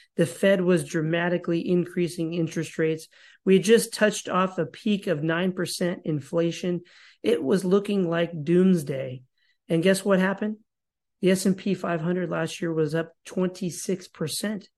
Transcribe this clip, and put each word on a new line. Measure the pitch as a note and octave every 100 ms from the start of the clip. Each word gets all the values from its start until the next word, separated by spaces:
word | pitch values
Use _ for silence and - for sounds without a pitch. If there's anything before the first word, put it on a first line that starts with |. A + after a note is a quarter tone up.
| _ -
The | E3+
Fed | - G3 G3
was | F3 F3+ C#3+
dramatically | E3 D#3 E3+ F3 F3 F3 E3+ -
increasing | F3 E3+ - F3 E3+ D#3+ F3
interest | D#3+ - D#3 -
rates. | D#3+ D#3+ - _ - _
We | - F#3+
had |
just | F#3+ A3+ G#3
touched | - G#3+ G3+ -
off | F3 F#3+ F#3+
a | D#3+
peak | - - G3+ G3+
of | D#3
nine | D#3+ E3 F#3+
percent | F#3 E3+ - F3+ F3+ -
inflation. | D3+ C3 E3+ E3+ E3 F#3 F3 F3 - - _
It | G#3+ A#3
was | C4 G3 F3+
looking | G3+ G3+ G3+ F3
like | E3 E3+ E3+
doomsday. | D3 F3 F#3 F3+ C#3+ C#3 C3 C3 _ _ _ _ _
And | E3
guess | F3 F#3+ G#3
what | F#3+
happened? | F#3 G3 G#3+ G#3+ _ _ _ _ _ _
The | F#3
S | F#3 G3
and | F#3
P | -
five | F#3 G3+ E3+
hundred | D#3+ F3+ F3
last | E3+ D#3+ -
year | F3
was | D#3+ D#3
up | D#3+ E3 _ -
twenty-six | - F#3 F#3 F3+ - - F#3 -
percent. | - D#3+ - G#3 G#3+ -